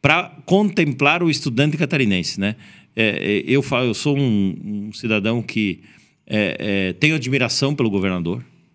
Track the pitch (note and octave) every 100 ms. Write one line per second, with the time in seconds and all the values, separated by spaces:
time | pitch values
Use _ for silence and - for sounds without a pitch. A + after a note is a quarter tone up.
0 | C#3+ E3 F3+ - - F#3 G#3 F#3 D#3 A#2
1 | C#3 E3+ E3+ C3+ - A#2 D3+ D3+ D3 D#3
2 | A2+ F#2 E2+ - G2+ G#2+ - - _ -
3 | A2 F2 G2 G#2 - C3+ C3 B2 B2 G#2+
4 | D3+ C#3 C3+ G#2 F#2+ - G#2 G#2 G#2+ -
5 | A#2+ G#2+ G#2 A#2 G#2+ A2 G#2 - - -
6 | _ _ _ G#2+ G2 - G#2 G2 F#2 F2
7 | D3+ D#3 B2 C3+ B2 - C#3 D3 A2+ G2
8 | F#2+ F2+ E2+ A2 - _ _